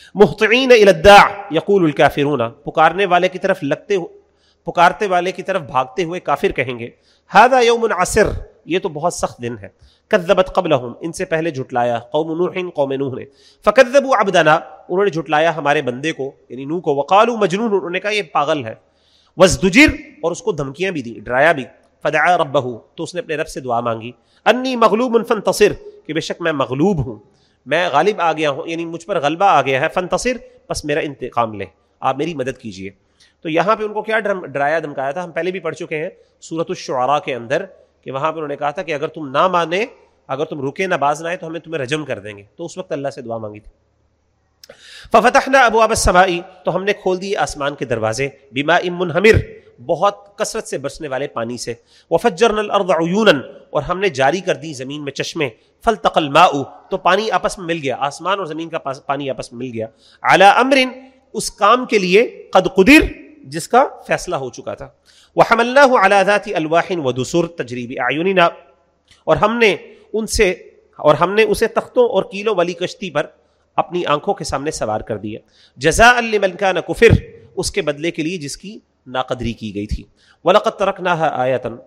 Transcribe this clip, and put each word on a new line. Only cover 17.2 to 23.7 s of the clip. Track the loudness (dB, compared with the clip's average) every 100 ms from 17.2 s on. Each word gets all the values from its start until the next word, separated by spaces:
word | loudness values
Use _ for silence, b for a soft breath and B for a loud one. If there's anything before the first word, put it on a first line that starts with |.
| 4 2
مَجْنُونٌ، | -2 -2 -2
انہوں | -2 -2
نے | -6
کہا | -4
یہ | -4
پاگل | -4 -2 -2 -2
ہے۔ | -6 -14 _ _ _ _ _ -4
وَازْدُجِرَ، | -4 -2 0 2 2 0 -12 -10
اور | -8
اس | -6
کو | -6
دھمکیاں | -6 -8 -6 -6
بھی | -6
دی، | -10 -12
ڈرایا | -4 2 4
بھی۔ | 2 -4 _ _ _
فَدَعَا | -4 0 2 2
رَبَّهُ، | 0 -2 -4 -8 -14
تو | -14
اس | -10
نے | -10
اپنے | -8 -6
رب | -8
سے | -10
دعا | -6